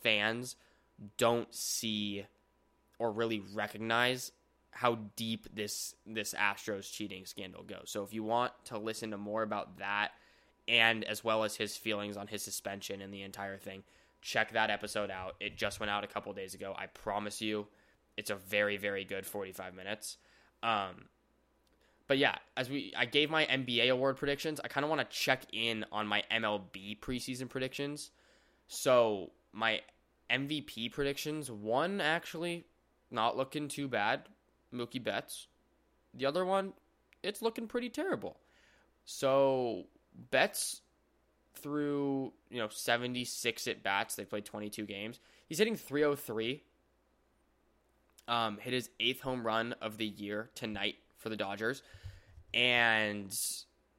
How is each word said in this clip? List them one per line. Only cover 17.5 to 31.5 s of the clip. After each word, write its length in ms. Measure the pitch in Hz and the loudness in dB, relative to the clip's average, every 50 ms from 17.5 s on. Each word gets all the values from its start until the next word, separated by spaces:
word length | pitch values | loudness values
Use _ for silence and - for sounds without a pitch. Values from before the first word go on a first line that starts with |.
| 107 104 104 104 - _ _ _ _ _ _ _ _ - | 0 -2 -4 -6 -12 _ _ _ _ _ _ _ _ -8
it's 100 | 107 - | -6 -4
a 60 | 104 | -4
very, 420 | 98 92 95 104 104 104 104 104 | -6 -4 0 2 4 4 4 2
very 280 | 98 98 101 101 98 98 | 0 -2 -2 -2 -2 -4
good 200 | 92 98 95 95 | -4 -6 -6 -6
forty-five 480 | - - 104 98 95 92 - 92 92 90 | -6 -6 -6 -6 -6 -8 -10 -10 -10 -12
minutes. 460 | 92 92 98 107 107 - - - - _ _ _ - _ _ _ _ - | -10 -8 -6 -6 -6 -8 -10 -12 -12 _ _ _ -20 _ _ _ _ 0
Um, 440 | 117 113 104 98 95 90 - - - _ _ _ _ _ _ _ _ _ _ _ _ _ _ _ _ _ _ _ | 2 2 2 2 -2 -6 -10 -18 -20 _ _ _ _ _ _ _ _ _ _ _ _ _ _ _ _ _ _ _
but 120 | - 139 135 | 2 4 6
yeah, 180 | 139 123 - - - - _ | 6 6 4 2 -4 -6 _
as 140 | - 131 120 | -4 -4 -2
we, 240 | 139 143 92 95 - | -2 -4 -4 -4 -2
I 120 | - 123 | 0 0
gave 240 | 120 107 143 151 147 | 4 6 4 4 6
my 140 | 160 156 156 | 6 4 4
N 200 | - 127 131 131 | 4 4 2 2
B 160 | 123 123 117 | 2 4 4
A 80 | 113 127 | 6 6
award 300 | 127 127 131 135 135 135 | 6 4 4 2 2 2
predictions. 420 | - 143 143 139 - 160 156 139 - | 0 0 0 0 -2 -4 -4 -4 -6
I 60 | - | -4
kinda 200 | - 143 143 151 | -2 0 2 2
wanna 180 | 160 147 127 | 2 0 0
check 400 | - - - - - 131 127 - - - | -2 -2 0 2 2 2 2 0 -4 -6
in 320 | 107 113 117 113 110 107 - | -2 0 0 0 -2 -4 -4
on 160 | - 104 107 | -4 -2 0
my 160 | 104 104 104 101 - | 2 2 2 2 2
M 140 | 110 113 113 | 2 2 4
L 240 | 107 104 101 101 87 | 2 2 0 -2 -6
B 280 | - 98 95 101 107 104 | -14 -12 -10 -10 -10 -8
preseason 480 | - - 131 123 - - 131 120 131 123 | -6 -6 -4 -4 -4 -6 -6 -6 -8 -6
predictions. 600 | - 135 127 131 - - 143 143 147 147 - - - _ _ _ _ _ _ _ _ _ _ - | -4 -4 -4 -4 -4 -4 -4 -4 -6 -8 -10 -12 -16 _ _ _ _ _ _ _ _ _ _ -12
So 600 | - - - 139 127 123 117 113 107 98 90 - - _ _ _ - | -8 0 4 6 8 8 8 8 4 2 -2 -6 -10 _ _ _ -4
my 280 | 101 113 113 110 92 - - - _ _ _ _ _ _ - | 0 2 2 2 0 -2 -8 -18 _ _ _ _ _ _ 0
M 200 | 117 127 139 139 | 0 0 2 0
V 120 | 156 151 | -4 -4
P 300 | - - - 110 113 120 | -6 -6 -8 -6 -6 -4
predictions, 600 | - - 143 139 139 - - 151 151 156 147 127 | -2 -2 -2 -2 -2 -2 -4 -4 -4 -6 -6 -8